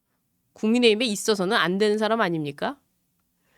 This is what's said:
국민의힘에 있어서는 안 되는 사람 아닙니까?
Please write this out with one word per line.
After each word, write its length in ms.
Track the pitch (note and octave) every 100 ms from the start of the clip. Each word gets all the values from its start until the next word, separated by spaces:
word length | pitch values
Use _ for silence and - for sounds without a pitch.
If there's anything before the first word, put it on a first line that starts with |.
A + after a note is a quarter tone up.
| _ _ _ _ _
국민의힘에 520 | - G#3+ A#3+ A#3+ G#3
있어서는 520 | B3 G3+ - G3+ F3+ A3+
안 220 | E3 F#3+
되는 200 | G#3+ G#3
사람 220 | G#3+ A3+
아닙니까? 580 | G3 E3 C#3+ C#3 - C#4+ _ _ _ _ _ _ _